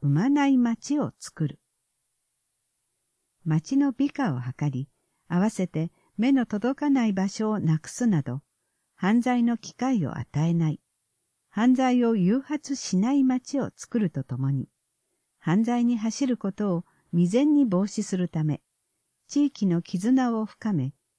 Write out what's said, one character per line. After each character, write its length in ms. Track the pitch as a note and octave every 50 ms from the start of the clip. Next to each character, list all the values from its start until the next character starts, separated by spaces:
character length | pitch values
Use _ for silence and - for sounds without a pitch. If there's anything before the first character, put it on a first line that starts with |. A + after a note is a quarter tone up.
生 80 | - C#3+
ま 200 | C#3 D#3 G3+ C4+
な 180 | C#4+ D4 C#4 C#4
い 100 | C4+ B3+
街 420 | A#3+ A#3 A#3 - - - C#4+ D4+
を 120 | A3+ A2 - _
作 280 | - - - - D#3 C#3
る。 120 | C#3+ - _ _ _ _ _ _ _ _ _ _ _ _ _ _ _ _ _ _ _ _ _ _ _ _ _ _ _ _ _ _ _ _ _ _ _ _ _
街 320 | E3 D#3 E3 - - C4+ C#4
の 140 | C#4+ C#4
美 180 | A#3+ - C#4 D4
化 240 | - - C4+ G#3 C3+
を 60 | B2
図 300 | B2 B2+ B2+ - D3 D3
り、 200 | B2+ B2 C#3 - _ _ _ _ _ _ _ _
合 120 | E3+ F3
わ 100 | G3 A3
せ 180 | - - F#3 F3
て 240 | - D#3 D#3+ E3+ - _ _ _ _ -
目 140 | A3 C4
の 140 | C#4 C4+ A#3
届 340 | - - G#3 G3 B3 C4+ -
か 100 | D4 D4
な 160 | C#4 C4+ A#3
い 80 | A3 G3
場 140 | F#3+ F#3 G3
所 240 | - - A3 G#3+
を 80 | G#3+ G3+
な 180 | - D#3 D#3 D#3
く 120 | - -
す 180 | - - B3 A#3
な 160 | G3 D3+ C3+
ど、 180 | - A#2+ C#3 - _ _ _ _ _ _ _ _ _ _
犯 260 | _ - F#3 A3 A#3+
罪 220 | A#3 B3+ B3 B3 A#3
の 140 | A#3 A#3 -
機 180 | - - -
会 300 | - B3 C4 C4 G#3 D#3 -
を 100 | - -
与 320 | A#2+ - - C#3 D#3 E3+
え 60 | E3+
な 140 | E3+ E3 D#3
い、 100 | D3 - - _ _ _ _ _ _ _ _ _ _ _ _ _ _ G#3
犯 160 | A3+ B3+ B3+
罪 320 | B3 C4 B3+ B3 B3 A#3+
を 100 | A#3 A3+
誘 240 | G#3 F3 F3+ A3 C4+
発 360 | C4+ - D4+ D4 - - C#4
し 220 | - - - - F3+
な 160 | G3+ B3 C#4
い 100 | C#4+ C4+
街 360 | B3+ B3+ B3+ - - - C#4
を 120 | G#3+ F#2+ -
作 220 | _ - - - A#3+
る 140 | G#3+ E3+
と 120 | - C#3+ C3
と 140 | - A#2+ B2
も 140 | C3+ C3+
に、 180 | C#3 C3 - - _ _ _ _ _ _ _ _ _ _ _ _ _ _
犯 240 | _ E3 E3 G#3 A3+
罪 220 | A#3 A#3+ A#3+ A#3+
に 120 | A#3+ A#3+ A3
走 300 | G#3 A3+ - - C#4 B3+
る 100 | B3 -
こ 140 | - G3
と 240 | - - G#3 G3+ F3
を 100 | E3+ - - _ _ _ _
未 180 | - E3+ F3 F3
然 240 | F#3+ B3 C#4+ D4+ D4
に 100 | D4 C#4
防 220 | A3+ F3+ F3+ G3+ G3+
止 160 | - - G3+
す 120 | - -
る 140 | F#3 F3+ F3
た 140 | - D#3+ D#3
め、 180 | D3+ C#3+ - - _ _ _ _ _ _ _ _ _ _ _ _ _
地 200 | - C#4+ D4 C#4
域 180 | - - G#3+
の 160 | F#3+ E3+ E3+
絆 560 | - - - F3 F#3 A3+ C4 C4 B3+ A#3+ A3+ A3
を 80 | A3
深 280 | G#3 - _ - A3 G3+
め、 200 | D3+ B2+ C3+ - _ _ _ _